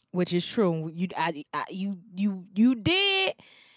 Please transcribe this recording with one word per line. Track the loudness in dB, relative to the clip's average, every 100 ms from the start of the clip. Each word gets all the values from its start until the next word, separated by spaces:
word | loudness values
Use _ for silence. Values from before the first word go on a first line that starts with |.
| -8
Which | -4 0
is | 0 -2
true. | 0 2 0 -4
You, | -6 -4 -2
I, | -2 -4 -6
I, | -8 -6
you, | -6 -8 -8 -10 -2
you, | -2 -2 -4 4
you | 4
did | 4 2 2 4 2 0 -2 -10 -20 -20